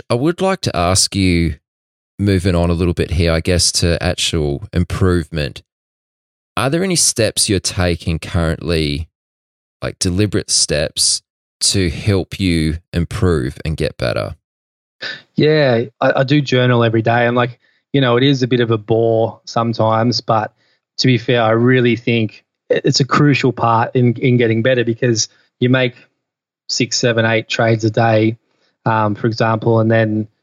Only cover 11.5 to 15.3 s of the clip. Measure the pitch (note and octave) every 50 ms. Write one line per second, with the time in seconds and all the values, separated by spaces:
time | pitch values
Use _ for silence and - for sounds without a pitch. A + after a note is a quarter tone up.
11.5 | _ - - - - G2+ F#2 E2+ D2+ - - - G2+ F#2+ E2 - - - G2+ F#2
12.5 | E2+ E2 D#2 D#2 D2+ E2 - _ - F2 E2 - - - - F2+ E2+ D2+ B1 C2+
13.5 | - - - D#2 D#2 - D#2 C#2 - - - A#1+ G#1 A1+ G#1 G1+ - - _ _
14.5 | _ _ _ _ _ _ _ _ _ _ - - - - - _